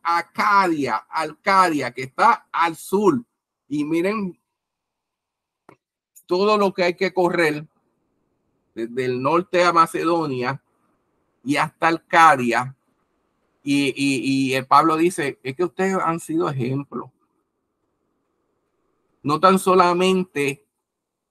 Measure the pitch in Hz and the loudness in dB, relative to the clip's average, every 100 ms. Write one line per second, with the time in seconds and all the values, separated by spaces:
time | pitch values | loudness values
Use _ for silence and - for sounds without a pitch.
0 | 170 170 170 - 208 202 190 156 131 107 | -4 -4 -4 -4 0 2 2 0 -2 -4
1 | - 156 156 156 202 196 180 147 123 127 | -6 -8 -8 -6 2 4 4 0 -4 -8
2 | 131 - 208 233 _ 151 170 160 - 190 | -10 0 2 2 _ -4 -4 -4 -4 0
3 | 208 131 - _ _ _ _ 147 147 165 | 2 0 -4 _ _ _ _ -6 -4 -2
4 | 185 214 190 - _ _ _ _ _ _ | -2 -4 -8 -12 _ _ _ _ _ _
5 | _ _ _ _ _ _ _ - _ _ | _ _ _ _ _ _ _ -20 _ _
6 | _ - - 180 208 214 196 185 180 175 | _ -20 -6 0 2 2 0 0 -2 -2
7 | 185 185 175 170 160 147 156 _ _ _ | -2 0 0 2 0 -2 -10 _ _ _
8 | _ _ _ _ _ _ _ - 117 123 | _ _ _ _ _ _ _ -10 -8 -4
9 | 127 123 135 165 185 180 175 170 165 165 | -4 -2 0 0 0 2 4 4 2 0
10 | 160 170 151 127 123 139 _ _ _ _ | -2 0 -2 -4 -6 -6 _ _ _ _
11 | _ _ _ _ - 143 160 - 165 165 | _ _ _ _ -4 -2 -2 -2 -2 -2
12 | - 170 160 139 120 117 131 - _ _ | 0 6 6 6 2 -2 -4 -10 _ _
13 | _ _ _ _ _ _ 143 143 139 139 | _ _ _ _ _ _ -4 -2 -2 -2
14 | 139 135 135 135 131 131 131 143 160 160 | -2 -2 -2 -2 0 -2 2 2 4 2
15 | 175 185 143 - 131 135 180 - 190 190 | 0 -2 -6 -6 -10 -6 -6 -2 -2 -2
16 | 160 165 - 160 175 135 120 135 143 - | -2 -4 -4 -4 -4 -4 -4 -6 -8 -12
17 | - _ _ _ _ _ _ _ _ _ | -14 _ _ _ _ _ _ _ _ _
18 | _ _ _ _ _ _ _ _ _ _ | _ _ _ _ _ _ _ _ _ _
19 | _ _ 135 151 190 190 190 185 175 175 | _ _ -4 2 2 4 2 4 4 2
20 | 185 190 180 147 143 139 _ _ _ _ | 2 0 -2 -4 -4 -6 _ _ _ _
21 | _ _ _ | _ _ _